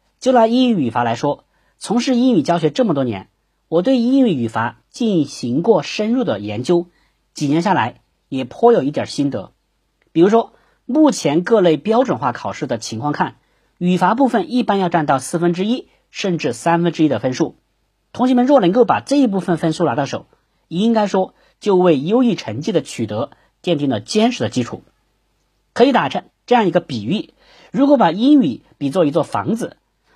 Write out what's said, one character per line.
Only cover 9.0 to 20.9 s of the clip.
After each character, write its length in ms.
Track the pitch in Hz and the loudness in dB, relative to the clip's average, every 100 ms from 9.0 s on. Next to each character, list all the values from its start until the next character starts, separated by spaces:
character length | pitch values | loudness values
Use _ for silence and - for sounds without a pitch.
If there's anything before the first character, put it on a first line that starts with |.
| 104 | -6
心 220 | - 143 | -4 -4
得。 240 | 117 92 _ _ _ _ _ _ | -4 -10 _ _ _ _ _ _
比 80 | 160 | 2
如 80 | 185 | 4
说， 240 | 226 - _ _ _ - | 4 0 _ _ _ -4
目 240 | 269 302 | 2 2
前 320 | 190 151 147 | 2 -2 -2
各 200 | 180 226 | 2 2
类 160 | 180 151 | 4 2
标 260 | 202 220 | 0 0
准 140 | 254 135 | 0 -2
化 160 | 131 | -4
考 180 | 113 104 | -6 -8
试 160 | 98 135 | -8 -6
的 100 | 117 | -6
情 220 | - 113 | -8 -8
况 140 | 147 | -6
看， 220 | 147 147 - _ _ _ - | -4 -4 -8 _ _ _ -6
语 180 | 180 185 | -2 2
法 180 | 185 | 2
部 140 | 226 262 | 2 2
分 240 | 226 170 | 0 -2
一 100 | 247 | -2
般 160 | 220 202 | 0 0
要 120 | 180 | 0
占 160 | 170 147 | 0 2
到 140 | 139 | 0
四 200 | - 170 | -2 -2
分 140 | 175 | 0
之 120 | 175 202 | 0 -2
一 220 | 247 - _ _ | -4 -8 _ _
甚 280 | - 196 170 | -8 -4 -2
至 140 | 143 | -4
三 320 | 113 170 170 | -2 0 0
分 80 | 170 | 0
之 100 | 160 156 | 2 0
一 20 | |
的 120 | 131 | 0
分 140 | 131 | -2
数。 220 | 123 143 - _ _ _ _ _ | -2 -4 -6 _ _ _ _ _
同 160 | - 247 | -2 0
学 60 | |
们 120 | 247 254 | 2 4
若 140 | 285 | 4
能 140 | 175 | 4
够 100 | 208 | 4
把 160 | 226 107 | 2 0
这 160 | - 285 | 0 2
一 120 | 254 | 2
部 120 | 190 | 0
分 160 | 175 165 | -2 -2
分 160 | 165 | -2
数 140 | 156 160 | -2 -2
拿 100 | 120 | -2
到 100 | 139 | -4
手， 200 | 107 - _ _ _ - | -6 -12 _ _ _ -10
应 240 | 170 220 | -4 0